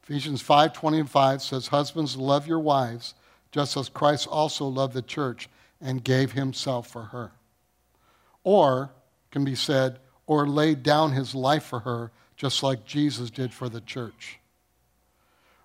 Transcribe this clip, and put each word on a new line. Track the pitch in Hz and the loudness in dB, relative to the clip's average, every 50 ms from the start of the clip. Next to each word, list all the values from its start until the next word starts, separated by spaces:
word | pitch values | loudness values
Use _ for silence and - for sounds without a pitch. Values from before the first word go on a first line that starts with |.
Ephesians | _ - 147 143 131 151 143 120 | _ -6 -6 -6 -4 -4 -6 -6
five | - - 147 143 151 160 160 | 2 4 6 6 6 4 2
twenty | - - 156 151 160 | -2 -2 0 0 0
and | 156 131 | -2 2
five | - 143 135 135 135 139 - | 2 4 4 4 2 0 -4
says, | - 135 131 123 | -6 -6 -6 -4
"Husbands, | - - 143 147 - - 165 156 139 123 | 0 0 0 0 0 -4 -4 -4 -4 -4
love | 131 131 139 139 143 143 | -4 0 2 2 2 2
your | 156 165 160 | 0 -2 0
wives, | 156 151 143 135 131 120 117 120 - - - _ _ _ _ _ _ _ | 2 2 2 2 0 -2 -6 -12 -14 -16 -18 _ _ _ _ _ _ _
just | - 147 143 135 - | -2 -2 -2 -2 -2
as | 147 131 - | -6 -6 -6
Christ | _ - 143 147 151 143 - | _ 2 2 2 4 2 -2
also | - - 151 151 156 - - 147 | -4 -2 -2 -2 -2 -2 -6 -6
loved | 139 131 131 135 131 120 | -4 -2 -2 -2 -2 -2
the | 131 117 | -8 -8
church | - - - 147 127 117 - - - _ _ _ _ _ _ | -8 -6 -4 -4 -4 -4 -8 -14 -20 _ _ _ _ _ _
and | - 131 131 131 113 | -8 -6 -6 -6 0
gave | 127 131 127 135 131 | 2 2 2 2 0
himself | 127 139 139 135 123 - - 143 131 120 117 | 0 -4 -4 -4 -6 -6 -6 -4 -4 -4 -6
for | - - 120 110 | -8 -14 -16 -16
her." | 107 - 123 117 101 _ _ _ _ _ _ _ _ _ _ _ _ _ _ _ _ _ _ _ _ _ _ _ | -12 -12 -12 -12 -12 _ _ _ _ _ _ _ _ _ _ _ _ _ _ _ _ _ _ _ _ _ _ _
Or, | 180 202 202 165 139 131 127 139 135 - _ _ _ _ _ _ _ | 4 6 6 8 6 4 2 -2 -6 -10 _ _ _ _ _ _ _
can | - 143 143 | -2 -2 0
be | 135 135 | 0 0
said, | 120 - - 147 135 131 131 123 123 _ _ _ _ _ | -4 0 2 4 4 4 2 -2 -6 _ _ _ _ _
"or | - 151 151 143 | 0 2 2 2
laid | 143 143 151 151 160 156 139 | 2 2 2 2 2 2 0
down | 120 151 147 151 160 156 | 4 4 4 4 4 2
his | 135 135 135 117 - | 2 -2 -2 -2 -4
life | 135 127 135 147 156 - | -2 2 2 2 2 0
for | - - 123 | -6 -8 -8
her, | 107 127 120 117 117 113 _ _ _ _ _ | -6 -4 -6 -6 -6 -10 _ _ _ _ _
just | - - 135 - - - | -6 -4 -2 -2 0 0
like | 135 135 113 104 | 0 -2 -2 -6
Jesus | - - 147 147 147 127 113 123 113 | -6 -2 0 0 0 0 -4 -8 -8
did | 107 - 131 120 - | -6 -6 -6 -6 -6
for | - 131 123 | -8 -10 -10
the | 110 113 | -10 -10
church." | - - - 135 120 107 - _ - - - - _ _ _ _ _ _ _ _ _ _ _ _ _ _ _ _ _ _ _ _ _ _ _ _ _ | -14 -12 -10 -10 -10 -10 -12 _ -20 -20 -20 -20 _ _ _ _ _ _ _ _ _ _ _ _ _ _ _ _ _ _ _ _ _ _ _ _ _